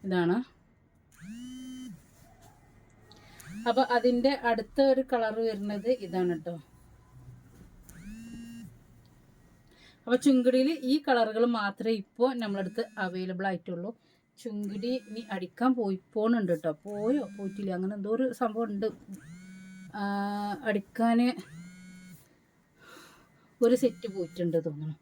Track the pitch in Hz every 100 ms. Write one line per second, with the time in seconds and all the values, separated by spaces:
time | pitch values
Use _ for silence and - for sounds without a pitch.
0 | 196 180 170 208 254 _ _ _ _ _
1 | _ - 175 233 247 254 254 254 254 170
2 | - - - - - - - - - -
3 | - - - - - 196 233 233 262 233
4 | 247 247 254 277 240 226 214 - 269 262
5 | 262 240 226 220 226 202 202 208 220 247
6 | 190 180 180 165 165 170 - - - -
7 | - - - - - - - - - -
8 | 190 220 226 233 233 233 214 - - -
9 | - - _ - - _ _ _ - _
10 | - 254 285 254 247 254 262 330 254 294
11 | 285 247 220 214 240 233 202 202 220 226
12 | 196 - 247 254 220 196 185 - 226 -
13 | 185 185 185 180 196 180 - 170 190 233
14 | _ _ _ _ 233 208 202 202 233 254
15 | - 214 220 196 180 - 247 247 202 190
16 | _ 220 220 240 185 165 160 151 202 208
17 | 220 285 202 202 196 196 196 180 190 208
18 | 196 226 262 247 233 214 226 202 214 202
19 | - 196 156 175 185 190 190 185 185 202
20 | 202 202 202 208 208 196 220 202 - -
21 | 233 233 247 - - - - - - -
22 | - 175 - _ _ _ _ _ - -
23 | - - _ _ _ _ 233 247 254 -
24 | 226 190 165 175 175 165 160 147 156 147